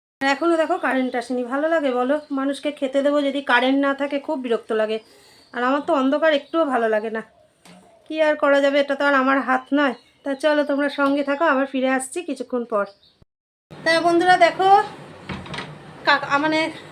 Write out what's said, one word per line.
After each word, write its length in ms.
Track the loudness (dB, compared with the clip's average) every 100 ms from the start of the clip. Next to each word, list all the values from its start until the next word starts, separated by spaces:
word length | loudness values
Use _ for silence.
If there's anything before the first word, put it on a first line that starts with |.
| _ -4
আর 60 | -2
এখনও 300 | 0 0 2
দেখো, 200 | 0 0
কারেন্ট 380 | 0 -2 -2 -4
আসেনি। 280 | -4 -4
ভালো 260 | -4 -2 0
লাগে 220 | 0 0
বলো? 280 | 0 0 -2 -4
মানুষকে 400 | -4 -2 -4 -6
খেতে 320 | -4 -2 0
দেবো, 180 | 2 2
যদি 200 | 0 -2
কারেন্ট 380 | 0 2 2 2
না 140 | 0
থাকে, 260 | -2 -4 -4
খুব 200 | -4 -6
বিরক্ত 320 | -2 -4 -2
লাগে। 280 | -2 -2 -4 -10 -20 -20 -20 _
আর 100 | -4
আমার 180 | 0 0
তো 120 | 0
অন্ধকার 400 | 0 2 2 2
একটুও 320 | 0 0 -2 0
ভালো 240 | 0 0
লাগে 200 | 0 -2
না। 140 | -8 -10 _ _ _ -20 -20 -20 _ -8
কি 140 | 0
আর 140 | 0 2
করা 260 | 2 4
যাবে, 180 | 4 2
এটা 160 | 0 0
তো 100 | 2
আর 80 |
আমার 280 | 2 2 0
হাত 240 | 0 -2 0
নয়। 200 | 0 0 -2 _ _
তা 120 | -8 -2
চলো, 280 | 0 2
তোমরা 260 | 0 0 -2
সঙ্গে 340 | 0 0 0
থাকো, 200 | 0 0
আবার 220 | 2 2 0
ফিরে 240 | -2 0
আসছি 340 | 0 -4 -10
কিছুক্ষণ 420 | -8 -8 -6 -6 -4
পর। 200 | -4 -4 -8 _ _ _ _ _ _ -20 -6
তা 180 | 0 2
বন্ধুরা, 360 | 4 2 4 6
দেখো, 460 | 4 4 4 6 4 -6 -20 -18 -12 -12 -12 -12 -14 -16 -20 -4 2
কা-, 340 | 2 2 0
মানে 320 | 2 0 -2 -6 -16